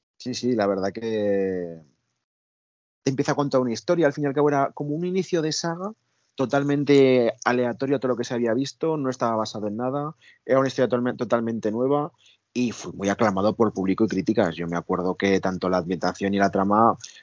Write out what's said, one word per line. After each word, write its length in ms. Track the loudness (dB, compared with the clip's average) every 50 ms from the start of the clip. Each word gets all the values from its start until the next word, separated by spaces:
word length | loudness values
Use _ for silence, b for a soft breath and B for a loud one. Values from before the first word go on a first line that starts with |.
| _ _ _
Sí, 180 | _ -10 -8 -8
sí, 180 | -4 -2 0 0
la 140 | 2 2
verdad 260 | 2 2 0 -2 -4 -4
que 880 | -4 -4 -4 -2 0 0 0 2 2 0 0 -2 -4 -6 -8 -10 -14 -18 _ _ _ _ _ _ _ _ _ _ _ _ _ _ _ _ _ _ _ _ _ _ _ _
empieza 280 | -4 -2 -2 -2 0
a 40 | 0
contar 240 | 0 0 2 2 2
una 140 | 2 0 -2
historia. 320 | -4 -2 0 2 2 2
Al 80 | 2 2
fin 120 | 0 -2
y 20 |
al 60 | -2 0
cabo 140 | 0 2 2
era 220 | 2 2 0 -2 -4
como 220 | -8 -6 -6 -4
un 100 | -4 -4
inicio 360 | -2 -2 -2 -2 0 -2 -2
de 100 | -2 -2
saga 400 | -4 -4 -4 -6 -6 -6 -8 -12 -12 -14 _ _ _ _ _ _ _
totalmente 1000 | -4 -2 0 0 0 2 2 0 0 4 6 6 8 8 8 6 4 4 2 0 -2 -2
aleatorio 500 | 0 0 0 0 -2 -2 -4 -2 -2 -2
a 40 | -2
todo 100 | 0 -2
lo 60 | -2
que 80 | -2 -4
se 120 | -4 -4
había 180 | -2 0 0 0
visto, 420 | 0 -2 -4 -6 _ -4 -2 -2
no 140 | -2 -2 -4
estaba 260 | -4 -2 -2 0 0
basado 320 | -2 -2 -4 -6 -8 -6
en 100 | -6 -6
nada, 380 | -4 -4 -4 -4 -4 -6 -8 -10 b b b b b _
era 140 | 2 2 2
una 80 | 2
historia 200 | 2 2 0 0
tolme-, 300 | 2 2 0 0 -2 -2
totalmente 540 | -4 -2 0 0 0 0 -2 -4 -2 -2 -2
nueva 400 | -2 0 0 0 0 0 -2 -4 b b b b b b _ _ _
y 180 | -2 -2 -2 -2
fue 200 | -6 -10 -12 -8
muy 160 | -2 -2 -2
aclamado 460 | 2 2 2 2 2 2 0 0 2
por 180 | 2 0 0 2
público 320 | 0 0 0 2 2 0
y 20 |
críticas. 480 | 0 0 -2 0 0 2 2 2 0 -2
Yo 120 | -4 -6
me 100 | -4 -4
acuerdo 380 | -4 -2 -2 -2 -2 0 -2 -2
que 240 | 0 2 2 2 2
tanto 280 | 2 -2 -2 -2 -2
la 100 | 0 0 0
ambientación 560 | 0 -2 -4 -2 -2 -4 -2 -2 -2 -2 2
y 20 |
la 140 | 2 2 2
trama, 440 | 2 0 2 2 4 6 6 4 4 B B B B B